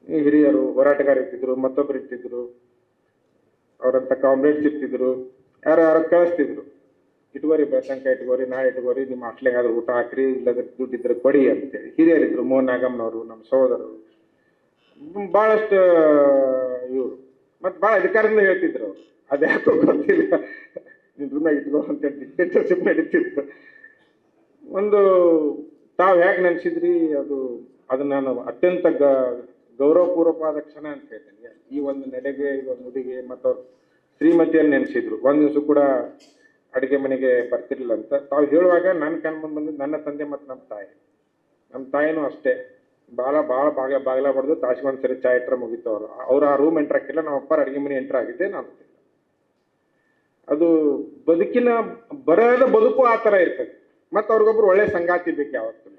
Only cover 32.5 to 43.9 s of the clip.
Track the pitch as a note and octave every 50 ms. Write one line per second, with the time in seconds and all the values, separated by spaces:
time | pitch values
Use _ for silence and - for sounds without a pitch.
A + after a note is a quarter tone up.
32.5 | C#3 C3+ C3 C3 B2 A#2+ B2+ B2 B2 C3+ B2 B2 B2+ B2+ B2+ B2 B2+ - - B2+
33.5 | B2 - - - _ _ _ _ _ _ _ _ _ _ C#3+ E3 E3+ E3+ D#3+ D#3
34.5 | D#3+ D#3+ D3+ D3+ C#3 C3 B2 - - B2 - G#2+ G#2+ G#2+ A#2 C3+ C#3+ D3+ D3+ C#3
35.5 | - C#3+ C#3+ D3+ D3 C#3+ C#3+ C#3 C3 B2 A#2 - - _ _ _ _ _ _ _
36.5 | _ _ _ _ - C3 C3 B2+ C#3+ C3+ C3+ C3+ C3+ B2 C3+ B2+ B2 B2 - -
37.5 | - - - - C#3 C3+ B2 A#2 A2+ - - - C#3+ C#3 - - C#3+ C#3+ D3 C#3+
38.5 | C#3+ E3 F3+ F3+ F3 E3+ - F#3 F#3 E3 D3 D3+ E3+ D#3+ - D#3+ D#3 D#3 D#3 D#3
39.5 | D3+ D3+ D3+ D#3+ D3+ C#3 C#3 D3 D#3 D3 D3 D3+ C#3+ C#3+ D3+ D3 C#3+ C#3 C#3+ C3+
40.5 | C3 B2+ _ _ A2 G#2 G2 - _ _ _ _ _ _ _ _ _ _ _ _
41.5 | _ _ _ _ - C3 C3+ C3 C3+ C#3+ D3 D#3 D#3+ D#3+ D3 B2+ - - _ C3
42.5 | B2 B2 - - _ _ _ _ _ _ _ _ A#2 B2 B2 C3+ C#3+ D3+ C#3+ -
43.5 | B2 C3 C#3+ D3+ - C3+ C3 C3